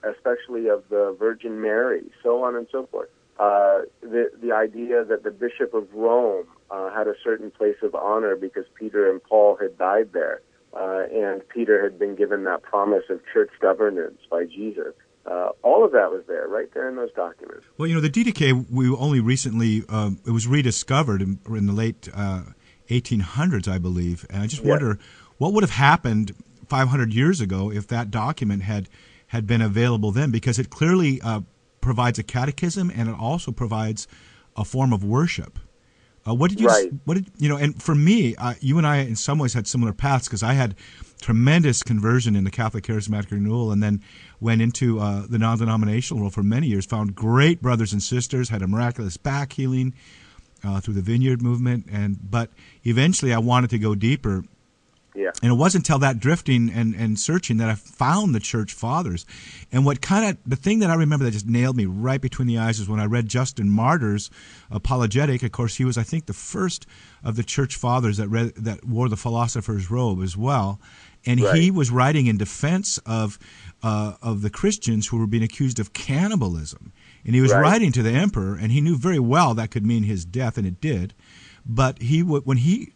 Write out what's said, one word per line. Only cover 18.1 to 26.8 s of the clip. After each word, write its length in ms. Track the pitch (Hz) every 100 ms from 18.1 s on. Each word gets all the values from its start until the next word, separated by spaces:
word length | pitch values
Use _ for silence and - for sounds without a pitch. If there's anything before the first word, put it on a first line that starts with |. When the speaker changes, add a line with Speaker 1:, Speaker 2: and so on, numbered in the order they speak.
Speaker 2:
Didache, 580 | 226 233 - 143 127 -
we 180 | 123 127
only 300 | 127 143 135
recently, 640 | 113 131 135 113 113 107 -
uh, 220 | 107 104 95 -
it 40 |
was 160 | 117 117
rediscovered 720 | 147 127 - - 135 143 98
in, 160 | 95 95 -
in 200 | 110 101
the 60 |
late, 360 | 101 113 - -
uh, 300 | 98 101 95 - - _ _ -
eighteen 320 | 123 - 113
hundreds, 480 | 87 123 175 120 95
I 100 | 92
believe, 480 | 90 90 87 87 -
and 120 | 101
I 40 | 107
just 160 | 139
Speaker 1:
Yeah. 60 | -
Speaker 2:
wonder 280 | 147 127 104 - - - -
what 140 | 156
would 100 | 208
have 80 | 202
happened 640 | 113 139 165 123 110 104 - - _ -
five 200 | 135